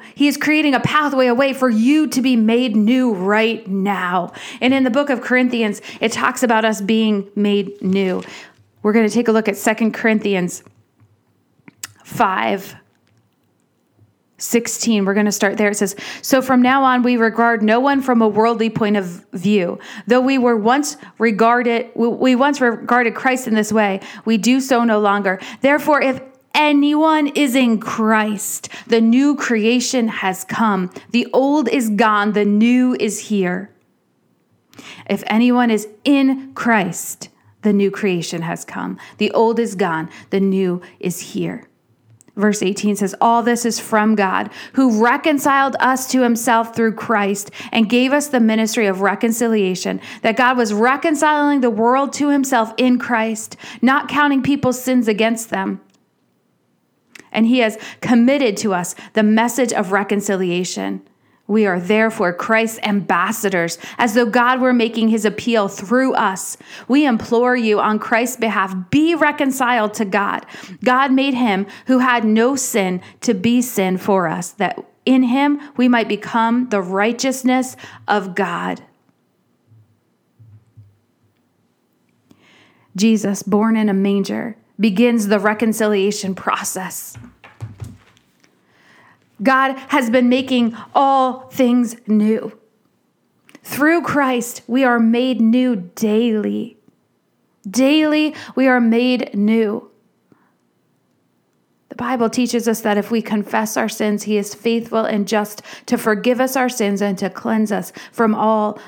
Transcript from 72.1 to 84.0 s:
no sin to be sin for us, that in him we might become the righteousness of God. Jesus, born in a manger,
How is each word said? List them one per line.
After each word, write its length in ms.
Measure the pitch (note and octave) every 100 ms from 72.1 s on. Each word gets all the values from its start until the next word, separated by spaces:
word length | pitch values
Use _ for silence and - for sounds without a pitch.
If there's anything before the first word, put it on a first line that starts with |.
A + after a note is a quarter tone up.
| A#3+
no 320 | A3 G#3+ A#3+ C#4
sin 460 | - A3 F#3 F3+ - -
to 120 | -
be 300 | G3 A3+ A#3+
sin 340 | B3 - F#3 F#3
for 300 | - F#3+ D3
us, 240 | F3+ F3
that 260 | - F3+ - - _ -
in 160 | C4
him 360 | B3+ C4 C#4+ C#4+ - -
we 120 | B3
might 200 | A#3+ A3
become 640 | G#3 - A#3 A3+ A#3+ B3
the 120 | G#3
righteousness 920 | F3+ F#3+ G#3+ A#3+ C4+ C4 B3 B3+ B3+ - - - -
of 280 | G#3 F#3+ F3
God. 480 | F3+ F3 F3+ - - _ _ _ _ _ _ _ _ - _ _ _ _ _ _ A2 G#2+ _ - G#2 _ _ _ _ _ _ _ _ _ _ _ _ _ _ _ _ _ _ _ _ F#3
Jesus, 460 | A3 A3 G#3 G3
born 340 | - G#3 A3+ A3
in 140 | G#3+
a 40 |
manger, 600 | G3